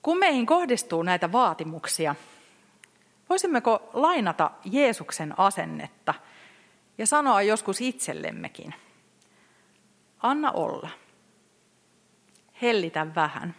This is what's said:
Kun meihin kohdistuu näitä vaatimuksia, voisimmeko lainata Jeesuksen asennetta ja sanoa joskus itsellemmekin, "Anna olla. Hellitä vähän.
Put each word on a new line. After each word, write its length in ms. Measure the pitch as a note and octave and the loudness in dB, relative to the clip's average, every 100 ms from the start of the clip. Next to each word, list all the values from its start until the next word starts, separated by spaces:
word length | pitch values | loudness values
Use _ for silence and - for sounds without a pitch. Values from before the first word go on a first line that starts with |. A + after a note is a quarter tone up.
Kun 160 | - F4 | 0 2
meihin 280 | F#4+ C4+ A#3 | 4 2 4
kohdistuu 560 | E4+ F4 A#3 - E3 | 2 4 -2 0 -2
näitä 300 | E3+ F3+ E3+ | 0 0 2
vaatimuksia, 800 | A3+ A#3 D#3 D#3+ D#3+ - - D#3 D3 - - - _ _ _ - _ _ _ _ | 2 2 0 -8 -8 -6 -2 -2 -4 -10 -20 -20 _ _ _ -20 _ _ _ _
voisimmeko 600 | F#4 F#4+ C4 A#3 A3 - | 0 2 2 4 2 0
lainata 580 | - D#4 F4 F#3+ D#3+ D#3 - | 0 2 2 0 0 -2 -2
Jeesuksen 760 | F#3+ B3+ C#4 A3 D#3 - D#3 - | -4 2 2 2 -8 -8 -8 2
asennetta 760 | G3 G3 E3 D#3 D3+ _ - D3 - - - - _ _ _ - | 2 2 -8 -8 -12 _ -6 -6 -10 -20 -20 -20 _ _ _ -6
ja 80 | G#3+ | 0
sanoa 360 | D4 C#4+ G#3 | 2 4 4
joskus 380 | G3+ G#3+ - F#3+ | 4 0 -2 -4
itsellemmekin, 960 | B3+ B3+ - - D3+ - D#3 - D#3+ - _ _ _ _ _ _ _ _ _ _ _ _ _ _ | -4 -4 -8 -6 -8 -10 -12 -14 -18 -18 _ _ _ _ _ _ _ _ _ _ _ _ _ _
"Anna 320 | A#3 C#4+ D4+ | 0 2 0
olla. 400 | - D#3 - E3 - _ _ _ _ _ _ _ _ _ _ _ _ _ _ _ - | -2 -4 -6 -10 -16 _ _ _ _ _ _ _ _ _ _ _ _ _ _ _ -2
Hellitä 520 | A#3+ A3 E3+ D#3+ D#3 | 2 2 0 -4 -2
vähän. 400 | D#3+ D3+ D3 F3 | 0 -2 -2 -10